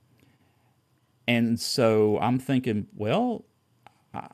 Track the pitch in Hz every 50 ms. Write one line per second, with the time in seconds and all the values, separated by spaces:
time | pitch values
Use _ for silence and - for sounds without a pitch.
0 | _ _ _ _ _ _ _ _ _ _ _ _ _ _ _ _ _ _ _ _
1 | _ _ _ _ _ - 120 117 117 113 117 113 - - - - 123 113 110 107
2 | 107 107 107 73 73 123 123 131 127 - 139 127 127 123 110 104 92 - - -
3 | 104 107 127 196 240 247 226 - - _ _ _ _ _ _ _ _ - _ _
4 | _ _ - - - -